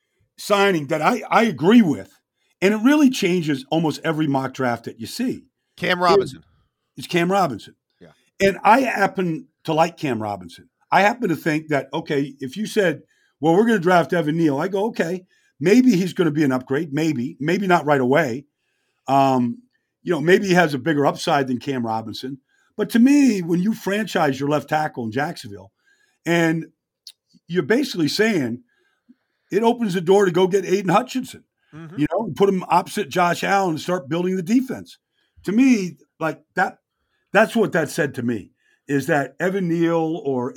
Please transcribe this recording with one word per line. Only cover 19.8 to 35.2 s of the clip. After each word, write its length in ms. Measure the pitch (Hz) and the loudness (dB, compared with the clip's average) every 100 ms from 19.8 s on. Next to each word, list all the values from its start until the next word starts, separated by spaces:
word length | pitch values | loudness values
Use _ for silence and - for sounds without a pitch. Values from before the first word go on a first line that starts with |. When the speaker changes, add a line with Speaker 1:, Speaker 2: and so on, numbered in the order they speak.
| _ _ | _ _
Speaker 1:
you 100 | 170 | -6
know, 80 | 160 | -2
maybe 260 | 156 196 202 | 2 2 4
he 80 | |
has 200 | 180 165 | 2 2
a 40 | 139 | 0
bigger 280 | 123 147 143 | -2 0 0
upside 420 | 143 - 147 131 | -2 -2 0 0
than 100 | 123 | -4
Cam 260 | 143 131 | -6 -6
Robinson. 540 | 113 110 110 101 131 139 _ _ _ - | -4 -6 -8 -12 -12 -14 _ _ _ -8
But 140 | 208 | 0
to 80 | 226 | 4
me, 440 | 254 294 269 202 | 6 6 4 2
when 180 | 165 170 | -2 -2
you 140 | 196 | -2
franchise 640 | 220 185 208 220 190 151 131 | -4 -4 -4 -4 -2 -2 -2
your 80 | 143 | -2
left 200 | 147 151 | -2 -2
tackle 360 | 156 151 139 | -4 -4 -6
in 80 | 113 | -8
Jacksonville, 580 | 117 151 - 117 98 98 _ _ _ _ _ | -6 -6 -8 -16 -18 -20 _ _ _ _ _
and 420 | 156 170 165 165 151 _ _ _ - - _ _ - | -2 2 2 0 -6 _ _ _ -20 -20 _ _ -6
you're 160 | 175 | -4
basically 460 | 135 240 262 180 151 | 0 0 -2 -2 -2
saying 540 | - 220 185 123 123 _ _ _ _ _ _ _ _ - | 0 0 0 -2 -6 _ _ _ _ _ _ _ _ -4
it 100 | 180 | 0
opens 320 | 226 240 220 | 2 0 -2
the 60 | 180 | 0
door 240 | 165 196 | 4 4
to 60 | 196 | 4
go 140 | 170 185 | 2 2
get 180 | 196 | 0
Aiden 260 | 170 190 185 | 0 -2 2
Hutchinson, 540 | 190 240 262 - - _ _ _ | 0 0 -8 -10 -14 _ _ _
Speaker 2:
Mm-hmm. 260 | 151 165 - | -20 -12 -4
Speaker 1:
you 60 | 147 | -2
know, 140 | 175 220 | -2 -4
and 80 | |
put 140 | 131 196 | 0 2
him 160 | 190 - | 2 0
opposite 400 | 170 185 - 151 | 0 0 -6 -4
Josh 360 | 165 175 170 | 0 0 0
Allen 260 | 175 196 185 | 0 0 0
and 100 | 151 | -4
start 280 | - 180 127 | -4 -6 -4
building 260 | 165 180 | -4 -2
the 80 | 185 | -4
defense. 560 | 170 247 254 110 - - _ _ | 0 0 0 -10 -14 -20 _ _